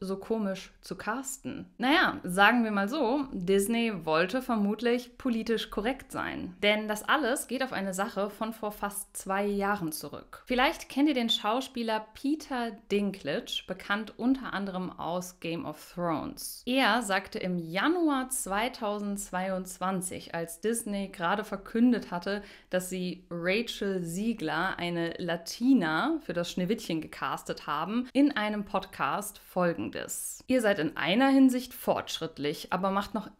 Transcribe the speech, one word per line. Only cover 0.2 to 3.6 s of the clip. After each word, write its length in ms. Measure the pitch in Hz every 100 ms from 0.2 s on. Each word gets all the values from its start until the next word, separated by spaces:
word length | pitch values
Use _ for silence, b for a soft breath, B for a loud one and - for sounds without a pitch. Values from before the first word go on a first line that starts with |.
| - 226 202 190 - -
zu 160 | - 180
casten? 720 | 208 247 262 - - - 175 -
Naja, 420 | 254 349 247 -
sagen 420 | 180 180 208 240
wir 60 | 220
mal 180 | 202 196
so, 380 | 302 226 294 269
Disney 760 | 196 175 196